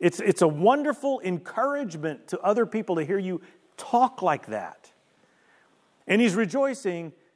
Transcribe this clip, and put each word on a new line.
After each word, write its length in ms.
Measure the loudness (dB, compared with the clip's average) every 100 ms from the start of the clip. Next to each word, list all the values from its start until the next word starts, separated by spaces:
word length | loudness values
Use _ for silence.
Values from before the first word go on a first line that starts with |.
It's, 180 | 0 2
it's 220 | 0 4
a 60 | 2
wonderful 760 | 4 4 4 2 -2 -2 -2
encouragement 1040 | -4 -6 -6 -4 -2 -2 -6 -6 -8 -8 -8
to 140 | -2
other 240 | 0 2 0
people 320 | -2 -2 -2
to 80 | -2
hear 120 | -2
you 240 | -2 -6 -10 _ _ -20
talk 440 | -2 2 2 0
like 260 | -2 -2 -4
that. 440 | -8 -8 -14 _ _ _ _ _ _ _ _ _ _ _ _ 0
And 140 | 4
he's 140 | 4 2
rejoicing 800 | 0 0 0 -2 -6 -6 -8 -16 _